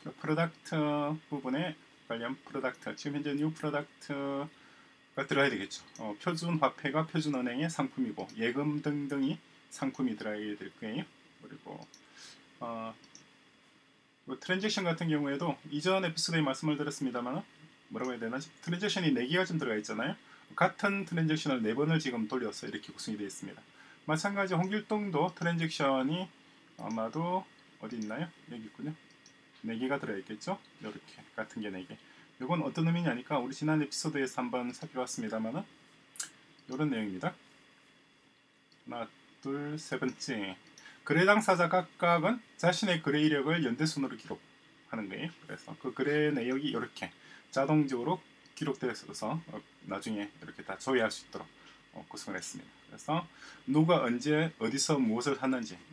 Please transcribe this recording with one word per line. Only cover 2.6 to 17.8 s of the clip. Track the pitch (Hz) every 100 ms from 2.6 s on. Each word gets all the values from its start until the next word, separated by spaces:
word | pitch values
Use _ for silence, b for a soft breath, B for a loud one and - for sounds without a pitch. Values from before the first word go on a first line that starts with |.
| 131 - - 110
지금 | 147 143
현재 | 147
뉴 | 143 156
프로덕트가 | 160 151 143 147 - - 139 139 139 151 B B B B B _ - 135
들어가야 | 139 139
되겠죠. | 107 95 - - -
어, | 110 101
표준 | 185 165 170 160
화폐가 | 139 - 139 151 160
표준 | 165 151
은행의 | 135 123 123 165
상품이고 | 165 131 - 117 104 92 110
예금 | 117 135 151 147
등등이 | 151 147 143 143 135 - - - -
상품이 | - 135 - 127 104
들어가야 | 107 104 104 101
될 | 95 -
거예요. | 110 123 160 - - -
그리고, | - - - - - - B B B B - -
어, | 120 113 113 110 - - - - - _ _ _ _ _ _ _
뭐 | - 131
트랜잭션 | - 185 214 208
같은 | 175 165 170
경우에도 | 151 143 143 170 139 151
이전 | 147 180 190
에피소드에 | 175 160 - 165
말씀을 | 143 131 156 147
드렸습니다만 | 143 - 131 120 123 160 - - - -